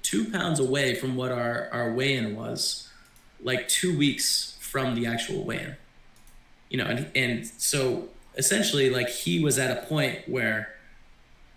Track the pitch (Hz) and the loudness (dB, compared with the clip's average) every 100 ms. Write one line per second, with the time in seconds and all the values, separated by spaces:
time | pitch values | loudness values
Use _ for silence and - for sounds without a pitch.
0 | - 208 226 190 175 147 131 139 135 120 | -2 0 0 0 0 2 2 2 2 0
1 | 135 127 127 123 120 117 - 120 117 117 | -2 -2 0 0 0 -2 -2 -2 0 2
2 | 139 135 110 104 101 - - - - - | 2 2 0 -4 -6 -2 -2 -4 -8 -20
3 | - - - - 123 127 - - 180 156 | -20 -20 -20 -8 -2 -2 2 2 2 4
4 | 143 120 - - - - - 139 127 117 | 4 4 0 0 -2 -8 -4 0 0 0
5 | 117 117 - 101 - 113 - - - - | 0 -2 -2 -4 -4 -4 -6 -12 -16 -20
6 | - - - - - - - 131 107 117 | -20 -20 -20 -20 -20 -20 -6 -2 0 -2
7 | 151 131 123 113 - - - 143 131 113 | -2 0 0 0 -4 -4 0 2 2 0
8 | - - - - - 208 202 143 131 123 | -4 -14 -12 0 2 4 2 4 4 4
9 | 117 - - 175 147 139 127 - - 156 | 0 -2 0 2 4 2 2 -2 -2 0
10 | 135 - - 127 113 110 110 - - - | 0 -2 -4 -2 0 -2 -4 -12 -20 -20
11 | - - - - - | -20 -20 -20 -20 -20